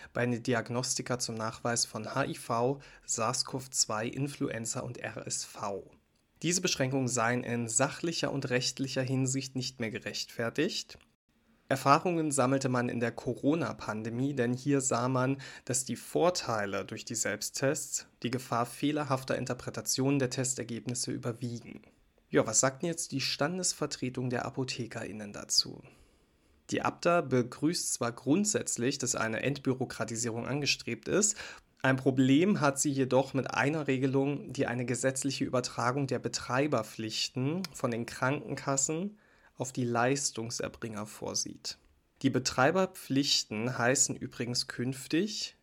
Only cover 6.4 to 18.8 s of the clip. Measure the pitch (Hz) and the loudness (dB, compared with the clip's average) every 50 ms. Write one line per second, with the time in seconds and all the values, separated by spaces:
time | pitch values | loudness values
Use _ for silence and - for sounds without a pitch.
6.4 | - 160 180 196 185 - - - 135 127 135 135 131 120 123 123 110 117 123 123 | 0 0 2 2 2 0 2 2 0 2 2 2 0 2 2 2 4 4 2 2
7.4 | - - 120 120 117 113 - - 131 147 - - - 170 160 - 151 - - 139 | 0 0 -2 -2 -2 0 2 4 4 4 2 -2 -4 -2 -2 -2 -2 -2 -2 -2
8.4 | 135 127 123 123 127 - - - 135 131 - 135 131 123 135 131 131 127 135 135 | -2 0 0 0 0 0 -2 -4 -4 -2 -2 -2 0 0 2 2 2 2 0 -2
9.4 | 131 - - 131 123 - - - 117 107 107 101 - 104 104 - - - - - | -4 -4 -4 -4 -4 -4 -4 -6 -4 -4 -4 -6 -6 -6 -6 -6 -8 -6 -4 -4
10.4 | 117 117 - - 160 233 - - - - - - _ _ _ _ _ _ _ _ | -4 -2 0 0 0 0 0 -4 -6 -8 -12 -20 _ _ _ _ _ _ _ _
11.4 | _ _ _ _ _ - 135 131 - 139 143 165 - 185 170 165 156 151 139 135 | _ _ _ _ _ -2 0 2 6 6 6 6 6 4 2 2 2 2 4 4
12.4 | 123 131 135 135 135 127 123 123 120 123 120 117 117 117 - - - 131 113 - | 4 4 4 4 2 2 2 2 0 0 0 0 0 -2 -2 -2 -4 -4 -2 2
13.4 | - 139 156 170 131 110 - - - - 107 110 110 117 113 120 135 139 147 131 | 2 2 4 4 2 -2 -4 -4 -6 -6 -4 -4 -4 -4 -2 -2 -2 0 0 2
14.4 | 117 120 123 123 - 143 143 139 131 - 127 117 123 131 131 127 127 131 139 135 | 2 2 0 0 2 2 2 2 4 2 2 2 2 2 2 2 2 2 0 -2
15.4 | - - - - - - 123 - - - 120 - - - - 147 160 175 170 - | -4 -10 -16 -10 -6 -2 -2 -2 -2 -2 -6 -8 -6 -2 0 4 4 4 4 2
16.4 | - 127 113 107 101 101 98 98 98 - 110 107 - - 117 - - 107 101 104 | 0 0 0 0 0 -2 -2 -4 -4 -6 -8 -10 -8 -6 -4 -2 0 0 -2 -2
17.4 | - - - - 139 131 160 - - - - - - - _ _ - 120 123 123 | -4 -6 -2 0 2 2 2 0 -2 -6 -6 -8 -8 -12 _ _ -2 -2 -2 -2
18.4 | - - 127 117 123 123 - - | -2 0 0 0 0 0 -2 -2